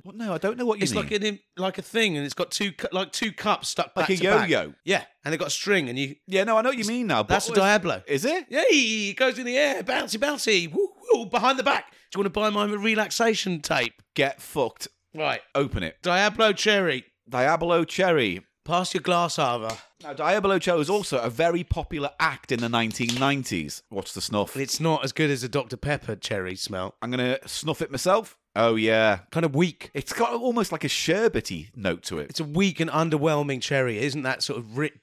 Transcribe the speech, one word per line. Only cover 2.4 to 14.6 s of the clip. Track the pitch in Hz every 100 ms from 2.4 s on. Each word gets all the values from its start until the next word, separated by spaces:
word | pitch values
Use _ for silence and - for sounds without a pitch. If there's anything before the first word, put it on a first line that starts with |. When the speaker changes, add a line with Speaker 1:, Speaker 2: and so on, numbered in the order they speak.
| 175
Speaker 2:
two | - 202
cu-, | - 233
like, | 185 190
two | - 220
cups | - 208 185 -
stuck | - -
Speaker 1:
Like | - 160
Speaker 2:
back |
Speaker 1:
a | 185
Speaker 2:
to |
back. | 180 214 160
Speaker 1:
yo-yo? | 123 76 -
Speaker 2:
Yeah, | 160 190 - _
and | 143
they've | 160
got | 151
string, | - 196 196 131
and | 127
you | 139 147 -
Speaker 1:
Yeah, | 190
no, | 208 220
I |
know | 247
what | 262
you | 208
mean | 240 226
now, | 120
but | 104
Speaker 2:
That's | 190 -
a |
Speaker 1:
what | 214
is |
Speaker 2:
Diablo. | 190 208 170 98 -
Speaker 1:
Is | 160
it? | 233 359 285
Speaker 2:
Yay! | 285 - 302 226 220 202
It | -
goes | 262 226
in |
the | 240 254
air, | 294 262
bouncy, | 185 254 247 220
bouncy. | 285 285 220 190 170
Woo, | 190 403 - 494
woo, | 330 202
behind | 240 247 262
the |
back. | 254 - - _ _
Do | 185
you |
wanna | 196
buy | 208 214
my | 208
relaxation | 208 208 214 220 202 - 233 220 190 165
tape? | - 147 120 - _
Speaker 1:
Get | - 139 -
fucked. | - 151